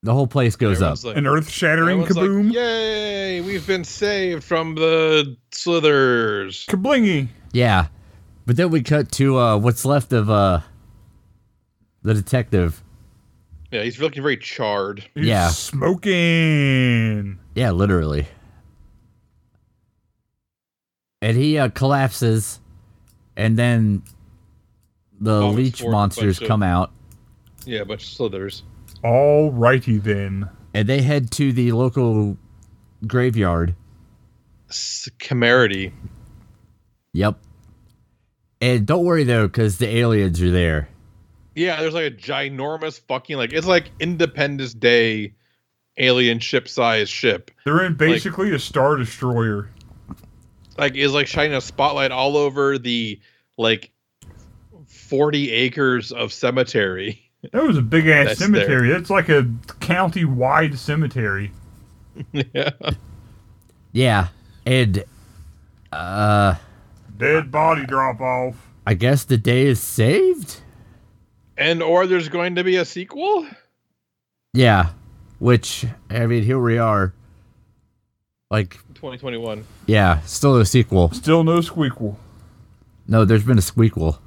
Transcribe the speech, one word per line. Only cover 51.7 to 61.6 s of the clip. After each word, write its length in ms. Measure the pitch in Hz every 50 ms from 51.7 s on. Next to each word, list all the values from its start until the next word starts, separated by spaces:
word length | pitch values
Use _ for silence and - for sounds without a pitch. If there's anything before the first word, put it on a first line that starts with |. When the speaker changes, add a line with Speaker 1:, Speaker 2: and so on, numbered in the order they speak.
| - - 139 147 143 143 139 135
Speaker 2:
all 240 | 131 127 131 139 143 147
over 400 | 147 143 131 143 139 139 139 135
the, 420 | 120 123 120 120 117 110 104 - _ _ _ _ _ _ _ -
like, 340 | 117 113 113 110 - - _ _ _ _ _ _ - - - - - - - - _ _ - - - _
forty 640 | _ - - - 143 135 147 151 147 147 143 131
acres 600 | 113 113 123 131 127 151 139 131 127 120 107 -
of 220 | 117 120 120 107 -
cemetery. 880 | - - 123 123 131 127 - - 120 104 95 92 92 95 104 107 - _ _
<laughs> 40 | _ _ - -
Speaker 3:
That 100 | - 240
was 160 | 302 302 202 147
a 60 | 123
big-ass 420 | 110 127 165 160 160 156 147 143
Speaker 2:
That's 140 | 120 110 107
Speaker 3:
cemetery. 480 | 185 202 208 - 101 - 139 127 120 120
Speaker 2:
there. 100 | 151 180
Speaker 3:
That's 140 | 175 -
like 180 | 196 196 180 151
a 180 | 156 143 127 123 113 117 - - - -
county-wide 1000 | - - 170 180 190 175 165 190 170 147 135 120 127 127 143 156 165 151 143 127
cemetery. 720 | - - 147 151 156 135 - 131 117 104 98 98 101 101 - -